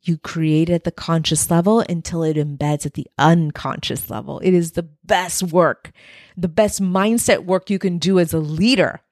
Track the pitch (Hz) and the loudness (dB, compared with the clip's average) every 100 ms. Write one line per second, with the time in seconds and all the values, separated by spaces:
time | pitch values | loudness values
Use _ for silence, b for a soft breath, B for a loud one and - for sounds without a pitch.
0 | - 165 - 165 156 156 165 170 - - | -2 -4 -4 -2 2 2 2 0 -2 -8
1 | - 165 156 156 - 170 175 226 - 170 | -2 -2 0 -2 2 2 4 2 2 -4
2 | - 170 160 151 147 139 147 147 143 - | -4 -2 0 0 -2 -4 -2 -2 -4 -8
3 | - - 151 170 151 - 135 - - 135 | -10 2 4 4 2 -4 -8 -8 -8 -8
4 | - - 139 139 - 180 165 170 165 _ | -8 -10 -10 -2 2 2 2 -6 -10 _
5 | - 190 180 - 185 156 160 113 - B | -2 -2 -2 -6 0 2 2 0 -12 B
6 | B B B - 175 160 208 - 190 185 | B B B -6 -2 0 0 0 -2 0
7 | 208 233 - 202 175 185 - 196 196 175 | 0 0 2 0 2 -2 0 -2 -2 -2
8 | 170 185 165 160 151 156 214 262 147 - | 2 2 2 -2 -4 0 2 2 0 -2
9 | _ | _